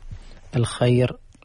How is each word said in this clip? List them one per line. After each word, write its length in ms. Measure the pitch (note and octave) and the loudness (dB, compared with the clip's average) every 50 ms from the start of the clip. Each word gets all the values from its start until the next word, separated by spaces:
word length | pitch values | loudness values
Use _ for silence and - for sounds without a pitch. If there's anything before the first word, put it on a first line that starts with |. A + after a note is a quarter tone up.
| - - - - - - - - - - - | -14 -14 -16 -16 -16 -18 -20 -20 -12 -6 -2
الخير، 640 | B2 A#2 - - - B2+ B2 B2 B2 B2 - - - - - - - | -2 -2 -2 0 0 2 4 4 4 2 2 -2 -6 -18 -20 -20 -20